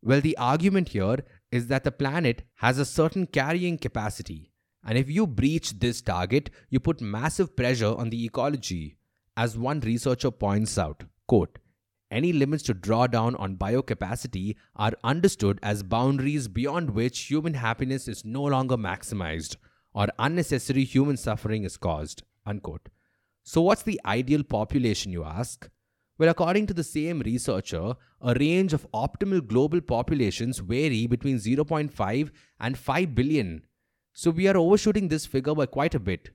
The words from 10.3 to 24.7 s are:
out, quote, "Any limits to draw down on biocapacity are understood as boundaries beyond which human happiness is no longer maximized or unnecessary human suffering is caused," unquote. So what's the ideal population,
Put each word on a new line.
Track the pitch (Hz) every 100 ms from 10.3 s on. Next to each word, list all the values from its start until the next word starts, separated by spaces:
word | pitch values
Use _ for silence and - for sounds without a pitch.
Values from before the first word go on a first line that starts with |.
| - 101 101 110 -
out, | 80 73 - _ _
quote, | 113 76 - _ _ _ _ _
"Any | 113 160
limits | 165 139 151
to | - 98
draw | 92 113 127
down | 117 113 127
on | 95 92
biocapacity | 98 120 135 110 92 113 123 98 95 110 _ -
are | 104 113
understood | 113 151 185 - 101 101
as | 104 104
boundaries | 95 113 127 139 131 147 117
beyond | 92 135 156 160
which | 107 120 -
human | - 147 160 147
happiness | 117 113 127 135 -
is | 104 107
no | 123
longer | 143 135 131 123
maximized | 101 92 - 104 87 80 78 - _ _ _
or | - 101 -
unnecessary | 123 170 165 135 - 131
human | 131 131 139 135
suffering | - 107 110 110
is | 95 -
caused," | 90 78 76 - - _ -
unquote. | 104 - - - _ _ _ _ _
So | - 160
what's | 175 220
the | - 196 -
ideal | 107 127 147
population, | 139 110 104